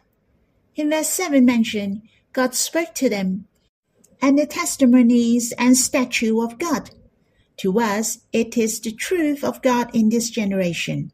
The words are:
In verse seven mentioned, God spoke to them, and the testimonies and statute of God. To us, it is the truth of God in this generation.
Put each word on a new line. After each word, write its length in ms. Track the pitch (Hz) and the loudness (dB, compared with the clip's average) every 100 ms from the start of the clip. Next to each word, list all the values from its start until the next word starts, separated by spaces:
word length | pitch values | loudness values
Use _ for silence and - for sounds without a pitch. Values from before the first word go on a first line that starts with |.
| _ _ _ _ _ _ _ | _ _ _ _ _ _ _
In 140 | - 302 | -4 -2
verse 200 | 311 302 | 0 -2
seven 360 | - 359 277 | -4 2 4
mentioned, 580 | 247 233 220 214 202 208 - _ _ | 4 4 0 -2 -6 -8 -12 _ _
God 220 | 262 254 | -2 -2
spoke 400 | - - 330 330 | -2 -4 -4 -4
to 160 | - 254 | -2 -2
them, 360 | 208 190 190 - _ _ _ _ _ _ _ | 0 -2 -4 -8 _ _ _ _ _ _ _
and 160 | 269 285 | 2 2
the 80 | 294 | 0
testimonies 1080 | 339 330 - 254 254 233 240 233 240 233 - | -4 -6 2 6 6 6 4 2 0 -2 0
and 180 | 247 254 | 4 4
statute 640 | - 294 247 - 220 220 | 2 -2 -2 -2 0 0
of 160 | 233 233 | -2 -6
God. 320 | 339 226 - - _ _ _ _ _ - | -4 -4 -6 -20 _ _ _ _ _ -6
To 200 | 190 196 | -2 0
us, 420 | 226 202 220 - _ | 0 -2 -4 -8 _
it 240 | 226 226 240 | -4 -2 -2
is 240 | 220 220 | -2 -4
the 120 | 233 | -8
truth 520 | 220 - 359 294 285 | -8 -4 -2 -2 -2
of 160 | 254 - | -6 -2
God 340 | 262 240 240 | 0 0 0
in 140 | 233 214 | 0 2
this 220 | 233 233 | 2 -2
generation. 840 | - 202 196 175 165 - 147 - | -4 -2 -2 -2 -4 -6 -6 -8